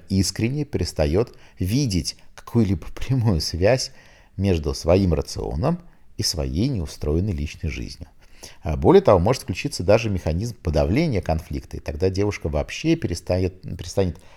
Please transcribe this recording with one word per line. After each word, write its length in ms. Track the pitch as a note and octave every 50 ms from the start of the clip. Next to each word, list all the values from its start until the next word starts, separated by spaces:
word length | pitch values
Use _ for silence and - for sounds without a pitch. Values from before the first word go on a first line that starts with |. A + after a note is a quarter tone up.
| - -
искренне 560 | F#2+ F#2+ F2 - - - G#2+ A#2 C3+ D3+ D3
перестаёт 720 | - - G2 F2 - - - D#2 D2 D2+ G2 A#2+ - - - - - - -
видеть 580 | F#2+ F2+ A2 C3+ D3 A#2+ F#2+ F2 C#2 - - - - - -
какую-либо 540 | - - - - A#2+ A2 F#2 G2 E2+ -
<laughs> 80 | - -
прямую 460 | - - - C3 C3 A2 A#2 F#2+ D#2
связь 500 | - - - D#2+ F2+ G#2 B2+ C3 - - - - - - - - - _ -
между 360 | - F#2+ G2 F2+ E2 D2 D2+ C2
своим 400 | - - D#2+ F2 F#2+ G2 F2+ E2
рационом 640 | C#2 - - - - - G#1 A#1 D2 G2 D3 E3+ F3 - - - - - - -
и 60 | - G#2+
своей 440 | - - E2 C#2+ C2 C2 E2 A2+
неустроенной 640 | D3 C#3 G2+ D#2 - - - - D2 D2+ E2+ F#2+ G#2+
личной 380 | F#2 C#2+ D2 D2+ - - - D#2+
жизнью. 400 | C2 A#1+ A#1+ - - - E2 - _ - - - - - - - - - -
А 120 | - D2+
более 280 | C2+ C#2 G#2 E3 G3 F#3
того, 160 | B2+ G#2+ F2+
может 240 | E2+ A2 C3 - -
включиться 400 | - F#2 - - - - - F2+
даже 260 | E2+ G#2 A2 A#2 A2
механизм 460 | G2+ F2 - F2 D#2+ F2 G#2+ A#2+ A2+ - -
подавления 580 | D#2+ D2 D#2 D2 D2+ F#2+ C3+ E3+ E3 A#2+ F#2
конфликта, 560 | - - D#2+ D#2+ - - D2+ C2+ - - -
и 20 | -
тогда 300 | - - D2+ D2 F2+ F#2+
девушка 400 | F#2 F#2+ G2+ G#2 G2+ - - E2
вообще 460 | D2 D2 C#2 - - - - D#3+ E3
перестаёт, 640 | D#3+ - - F2 - - - F2+ F#2 F#2 F2+ - -
перестанет 580 | - - - - - E2+ - - G2 F2+ - - - - -